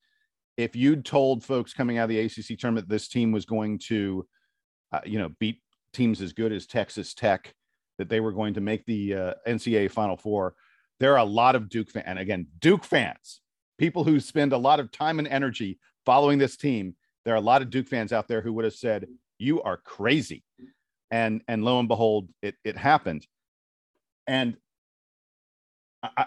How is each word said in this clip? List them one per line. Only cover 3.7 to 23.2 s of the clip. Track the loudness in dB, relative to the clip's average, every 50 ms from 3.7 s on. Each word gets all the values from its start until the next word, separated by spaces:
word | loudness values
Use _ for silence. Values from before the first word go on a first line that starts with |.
| -6 -6 -6 -4
to, | -2 -2 -2 -2 -4 -6 -8 _ _ _ _ _ _ _ _ _ _ _ _ -10
uh, | -10 -8 -6
you | -6 -6 -6
know, | -6 -6 -6 -4
beat | -4 -4 -4 _ _ _ _ _ _ _ -2
teams | 0 2 2 2 0
as | -4 -10 -6
good | -4 -4 -2
as | -4 -4 -8
Texas | -4 -2 -2 -2 -2 -6 -10 -10 -10 -8
Tech, | -2 0 2 2 0 -2 -12 _ _ _ _ _ _ _ _ _ -10
that | -6 -2
they | -2 -2
were | -2 -2
going | -2 -2 -4 -2 -2
to | -4
make | -2 -4 -4 -4 -4
the, | -4 -4 -4 -2 -4 -4
uh, | -4 -4 -4 -6 -6 -4
N | -4 -4 -2
C | -2 0 2
A | 2 2
A |
Final | 2 0 -2 -2 -2 -2
Four, | -4 -4 -4 -2 -2 -2 -4 -6 _ _ _ _ _ _ _ _ 0
there | 4 4 6
are | 6
a | 4
lot | 2 2 4 4 4 4
of | 2 0 -4
Duke | -6 -6 -6 -6
fan-, | -8 -10 -8
and | -8 -8
again, | -8 -4 -4 -4 -6 -6 -10 -8
Duke | 0 4 4 4 4 2
fans, | 0 0 0 0 0 -6 _ _ -20 -20 _ _ _ _ _ _ _ _
people | -2 -2 -2 0 0 2
who | 4 4 2
spend | 2 0 0 0 2 2
a | 2
lot | 2 4 4 4 4
of | 2 -4
time | -6 -4 -2 -2 -2 -2
and | -4
energy | -2 -2 -2 -2 -2 -4 -6 -8 -8 -8 _ _ _ _ _ 2
following | 4 6 6 6 6 6 4
this | 4 2 0
team, | -2 -2 -2 -2 -2 -4 -6 -10 _ _ _ _ _ -2
there | 0 0
are |
a | 2
lot | 4 6 4 4
of | 4 2
Duke | -2 -4 -2
fans | -2 -2 -4 -2 -2
out | -2 -2 -2
there | -2 -4 -2
who | -2 -4 -4
would | -2 -2
have | -2 -4
said, | -4 -2 -2 -2 -2 -4 -12 -18 -20 _ _ _
"You | -6 -2 0 0 0
are | 0 -2 -4
crazy." | -6 _ -16 -8 -2 2 2 2 2 2 -4 -10 -16 _ _ _ _ -20 -20 _ _ _ _ _ _ _ -4
And, | -2 0 0 0 -2 -4 -4
and | -4 -2 0 2
lo | 2 2
and | 2 2
behold, | 0 0 2 2 2 2 0 -2 -6 _ -10
it, | -10 -10 -10 _ -8
it | -8 -8
happened. | -2 2 4 4 4 2 -2 -6 -8